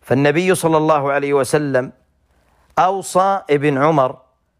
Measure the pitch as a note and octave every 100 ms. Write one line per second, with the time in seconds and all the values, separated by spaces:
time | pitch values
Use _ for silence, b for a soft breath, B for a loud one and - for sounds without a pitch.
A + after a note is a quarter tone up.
0 | - B2+ C#3+ D3 F#3 F3+ E3 D#3+ D#3 D#3
1 | C#3 C#3 C#3+ C#3+ C3 D3+ D3 B2+ C3 -
2 | _ _ _ _ _ _ _ - F3 G3
3 | - F3+ F#3+ G3 - D3 D3 C3+ D3 D#3
4 | C3 - _ _ _ _